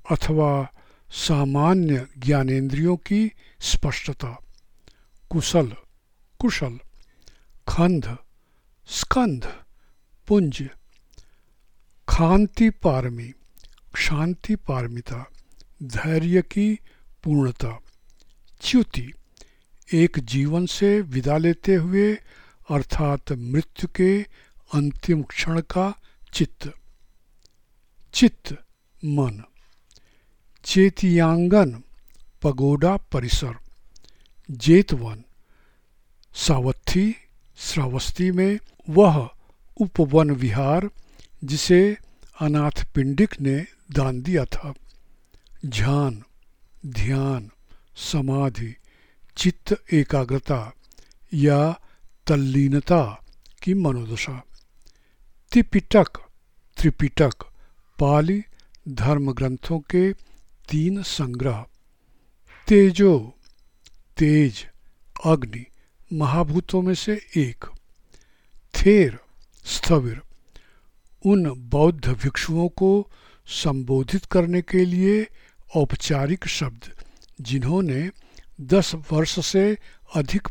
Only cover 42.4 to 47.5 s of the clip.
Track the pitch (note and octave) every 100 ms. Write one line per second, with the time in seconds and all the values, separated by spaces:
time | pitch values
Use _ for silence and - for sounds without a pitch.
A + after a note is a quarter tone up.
42.4 | D3+ D3 D3 - - D3 C3+ C#3 G#3+ -
43.4 | C3+ C#3 F3+ _ - C#3+ C3+ B2 C#3+ E3+
44.4 | B2+ - C#3+ C3+ - - - - _ _
45.4 | _ - C#3 G#2+ A2 C#3+ C#3 G#2+ - _
46.4 | _ _ - - C#3+ A2+ G#2 C3+ C#3 B2+
47.4 | G#2+